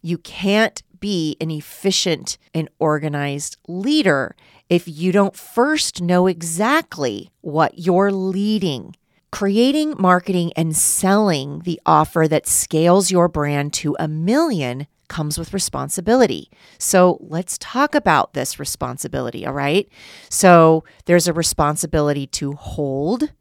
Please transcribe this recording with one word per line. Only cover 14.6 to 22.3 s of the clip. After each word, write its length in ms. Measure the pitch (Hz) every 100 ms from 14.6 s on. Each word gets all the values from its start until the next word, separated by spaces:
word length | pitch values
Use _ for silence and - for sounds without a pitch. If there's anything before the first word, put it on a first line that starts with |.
| 131 123 143 _ _
comes 320 | - 151 147
with 140 | 165
responsibility. 960 | 196 - 139 139 - 180 247 220 92 - _ _ _
So 400 | - 190 180 -
let's 380 | - 160 185 -
talk 360 | - 247 294
about 380 | 294 - 151 -
this 260 | - - -
responsibility, 880 | 143 - 127 131 - 135 123 - -
all 60 |
right? 340 | 139 139 170 - _ - - -
So 520 | - 190 175 160 160 - _
there's 240 | - 175 170
a 60 |
responsibility 920 | 165 160 - 151 156 160 160 147 143
to 280 | 139